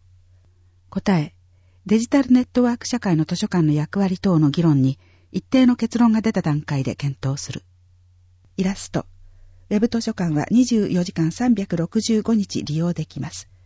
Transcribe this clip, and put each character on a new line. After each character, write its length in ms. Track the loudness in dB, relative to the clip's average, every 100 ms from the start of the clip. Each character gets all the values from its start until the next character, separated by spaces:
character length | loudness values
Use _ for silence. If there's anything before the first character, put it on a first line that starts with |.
| _ _ _ _ _ _ _ _ _
答 300 | -6 0 0
え。 140 | 0 -8 _ _ _ _ 0
デ 120 | 0
ジ 100 | 2
タ 140 | 2
ル 80 | 4
ネ 120 | 2
ッ 20 |
ト 180 | 2 0
ワ 100 | 0
ー 40 | -2
ク 100 | -4
社 140 | -4
会 160 | 0 0
の 80 |
図 100 | 0
書 140 | -4 -2
館 160 | 0
の 80 | 2
役 260 | 0 -2 -2
割 220 | -2 0
等 180 | 2 4
の 120 | 4
議 120 | 4
論 180 | 4 4
に、 160 | 2 0 _ _ _
一 100 | -10
定 240 | 0 2 4
の 80 |
結 240 | 2 -2 2
論 140 | 2
が 80 | 2
出 120 | 0
た 80 | -2
段 220 | -2 -2
階 220 | -2 -4
で 100 | -4
検 240 | -4 -6 -4
討 200 | -6 -6
す 100 | -8
る。 140 | -14 -16 _ _ _ _ _ _ _ _ -4
イ 60 |
ラ 140 | -4 -4
ス 160 | -6
ト。 140 | -8 -8 -14 -20 -20 -20 -20 -4
ウ 40 |
ェ 60 | 0
ブ 80 | 0
図 140 | -2
書 120 | -6
館 200 | -4 -2
は 120 | -2 2
二 120 | 2
十 240 | 2 2 0
四 140 | -2
時 100 | -2
間 200 | -2 -2
三 200 | 0 0
百 220 | 0 -2 -4
六 240 | -2 -2
十 220 | 0 0
五 120 | 0
日 280 | -2 -2 -6
利 140 | -6 -2
用 160 | -2
で 120 | -4
き 140 | -8 -10
ま 100 | -10
す。 160 | -12 -18 -20